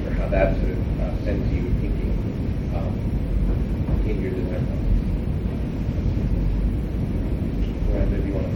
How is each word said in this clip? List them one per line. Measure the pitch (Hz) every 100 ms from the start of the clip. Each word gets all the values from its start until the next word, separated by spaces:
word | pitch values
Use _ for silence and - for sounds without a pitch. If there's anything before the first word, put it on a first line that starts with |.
| -
or |
how | - -
that | 95 - -
sort | -
of, | - - -
uh, | - - -
sends | - -
you | - - -
thinking, | - - - - - - - - - -
um, | - - - - - - - - - - - - -
in | -
your | -
design | - - - -
process. | - - - - - - - - - - - - - - - - - - - - - - - - - - - - - - - -
Miranda, | - - -
do | -
you |
want | -
to | -